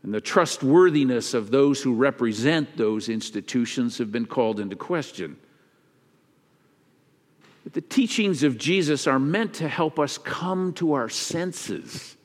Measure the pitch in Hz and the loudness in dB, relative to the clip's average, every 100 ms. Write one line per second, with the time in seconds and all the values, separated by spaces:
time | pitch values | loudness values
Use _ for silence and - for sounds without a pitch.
0 | 98 104 - 196 170 - 135 165 180 151 | -4 -6 2 2 2 0 4 6 8 6
1 | 131 123 113 123 104 131 139 139 135 117 | 2 0 0 -2 2 4 4 4 0 2
2 | 139 135 117 107 127 160 - - 110 110 | 0 2 -2 2 2 2 -2 0 0 0
3 | 107 110 - 104 - 127 120 - 120 110 | -2 -6 -6 -8 -4 -2 -2 -2 -2 -2
4 | 113 113 113 - 113 104 101 98 - 175 | -4 -4 -4 0 0 0 -6 -8 -4 -4
5 | 131 - 80 64 _ _ _ _ _ _ | -4 -10 -10 -12 _ _ _ _ _ _
6 | _ _ _ _ _ _ _ _ _ _ | _ _ _ _ _ _ _ _ _ _
7 | _ _ _ _ - _ - - - - | _ _ _ _ -20 _ -8 -8 0 0
8 | 233 - 202 156 143 117 139 190 151 143 | 2 2 2 4 2 2 0 2 2 0
9 | 151 135 139 190 220 - 156 - 160 156 | 2 2 2 0 -2 -4 -6 -2 -2 0
10 | 143 - - - 180 185 185 - 165 143 | -2 -4 -8 -6 -4 -2 -2 -2 0 0
11 | 113 - - 165 180 - - 85 64 - | -2 -6 -6 -4 -6 -8 -8 -8 -10 -14
12 | - - | -16 -20